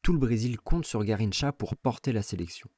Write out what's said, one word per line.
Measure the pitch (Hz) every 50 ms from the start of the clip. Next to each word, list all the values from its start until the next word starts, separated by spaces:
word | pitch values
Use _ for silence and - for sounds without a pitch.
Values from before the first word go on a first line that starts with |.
Tout | - - 175
le | 151
Brésil | 131 113 117 110 113 123 120 -
compte | _ - - 170 156
sur | - - 110 104
Garrincha | 104 110 101 110 101 92 - 143 143
pour | - _ 107 - -
porter | - - 131 117 - - 135 120
la | 107
sélection. | 101 - - 90 87 85 - - - - _